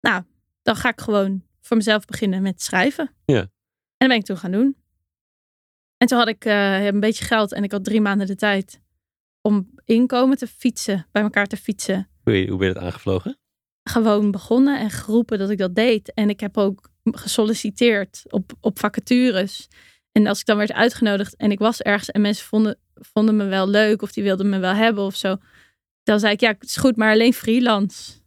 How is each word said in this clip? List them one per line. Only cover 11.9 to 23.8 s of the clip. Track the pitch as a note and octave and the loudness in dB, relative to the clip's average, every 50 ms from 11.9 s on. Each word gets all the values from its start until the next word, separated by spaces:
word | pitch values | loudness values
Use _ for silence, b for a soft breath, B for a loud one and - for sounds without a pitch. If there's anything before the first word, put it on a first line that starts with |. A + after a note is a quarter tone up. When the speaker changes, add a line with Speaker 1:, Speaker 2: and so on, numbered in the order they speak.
| F#3+ G3 G3 _ _ _ _ | -4 -4 -4 _ _ _ _
Speaker 2:
Hoe, | - A2 F#2+ F#2+ - | 2 2 2 2 0
hoe | G2+ F#2 | -2 0
ben | F#2+ F#2 | 0 0
je | F2+ | 0
dat | - - | -2 -6
aangevlogen? | F2+ F2 - - G2 F#2+ F#2 - G#3+ C#4 _ _ _ _ _ _ _ _ _ _ | -8 -8 -6 -4 -2 -2 -2 -2 -6 -10 _ _ _ _ _ _ _ _ _ _
Speaker 1:
Gewoon | - - A#3+ A3 A3 G#3 G#3 G#3 G#3 | -2 -2 0 2 2 2 2 2 0
begonnen | G3 G3 - - A3+ B3 C4+ C#4 C#4+ - | -2 -4 -2 0 2 4 4 2 2 0
en | G#3+ G#3+ | -4 -6
geroepen | - - - - G#3+ A#3 A#3 - A3+ G3+ | -6 -8 -6 0 0 0 0 0 -2 -4
dat | G3 G3 | -2 -2
ik | G#3 F#3 | -2 -2
dat | G3 F#3 F3+ | -2 -2 0
deed. | A3 A3 B3 A#3 G#3+ - - - | 0 2 2 2 0 -2 -8 -4
En | - G#3+ G#3 | -2 0 0
ik | G#3 _ | -2 _
heb | - G3+ - - | -6 -6 -2 0
ook | G3+ G3 F#3+ - _ _ _ _ _ | 0 0 0 -6 _ _ _ _ _
gesolliciteerd | A3+ A3+ - - G#3 - - A3 G#3+ A3+ G#3+ - A3 G3+ - B3 A#3+ A3 G3+ F#3+ - _ - - - | -4 -4 -4 -8 -4 0 0 0 0 0 -2 -4 -8 -2 2 2 2 2 2 -2 -6 _ -20 -20 -6
op, | - G3+ F#3 _ - - | -6 -6 -6 _ -14 -6
op | - A#3 F#3+ - | -4 -4 -4 -2
vacatures. | - G#3 - - - - B3+ B3 B3+ B3+ G#3 F#3+ F#3+ G3 - - - _ b b b b b b b _ _ | -4 -4 -4 -4 -2 0 2 2 4 2 2 0 -2 -4 -6 -14 -18 _ b b b b b b b _ _
En | A3 G#3 | 2 2
als | - G3+ - | 2 0 -2
ik | - | 0
dan | - G#3+ | 0 0
werd | G#3 G#3 G3+ G#3+ | 0 0 -2 0
uitgenodigd | - A3 A#3 - - A#3+ G#3+ G3+ G3 G#3 - - | 0 0 0 2 0 0 0 0 0 -2 -6 -8
en | _ - G3+ | _ -2 -2
ik | G3+ G3 | 0 2
was | G#3 A3 B3 - - | 0 0 0 0 -2
ergens | - G3+ G3 - - | -2 -2 -2 -2 -4
en | - G#3 | -2 0
mensen | G#3 G3+ G#3 G3+ - | 0 0 0 -4 -6
vonden, | - - G#3+ A3 G#3 - _ _ _ _ | -2 0 0 2 0 -2 _ _ _ _
vonden | - - - _ G#3+ G#3+ A3 G#3+ | -20 -20 -6 _ 0 2 2 2
me | G#3+ G3+ | 2 0
wel | G3 F#3+ F#3+ F#3+ F#3+ | 0 0 0 0 2
leuk | G3+ G#3 | 2 2